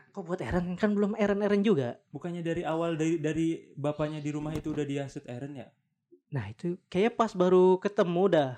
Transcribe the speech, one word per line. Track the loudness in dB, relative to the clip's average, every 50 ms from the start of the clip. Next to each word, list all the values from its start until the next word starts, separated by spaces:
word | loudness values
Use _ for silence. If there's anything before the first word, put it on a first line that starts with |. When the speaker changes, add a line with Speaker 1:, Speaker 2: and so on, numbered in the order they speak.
| -16
Speaker 1:
kok | _ _ -12 -6
buat | -6 -6 -4
Eren? | -4 -2 -2 -2 -2 -2 -2
Kan | 0 0 0 2
belum | 2 0 0 0
Eren-Eren | 0 0 0 2 0 2 2 2 2
juga. | 4 4 4 2 2 -2 -4 -8 _ _
Speaker 2:
Bukannya | -14 -10 -8 -8 -8 -6
dari | -4 -4 -4 -4 -2
awal | -2 -2 0 0 0 0
dari, | 0 0 0 2 2
dari | 0 0 0 0 0 0 -2 -4 -8 -14 -10
bapaknya | -4 -4 -4 -2 -2 -2 -4 -4 -6
di | -6 -6
rumah | -4 -4 -6 -6 -6
itu | -6 -6 -4
udah | -4 -2 -2
dihasut | -2 -4 -4 -6 -6 -10 -12 -12
Eren | -12 -10 -10 -10 -10 -12
ya? | -14 -16 -18 _ _ _ _ _ _ _ _ -20 _ _ _
Speaker 1:
Nah, | -6 -6 -6
itu | -6 -10 -8 -6 -6 -6 -8 _
kayaknya | _ 0 2 2 2 2
pas | 2 0 0
baru | 2 2 4 6 6 8 8 6 6
ketemu | 4 0 0 0 0 0 2 2 2 2 4
dah. | 4 4 2 2 -2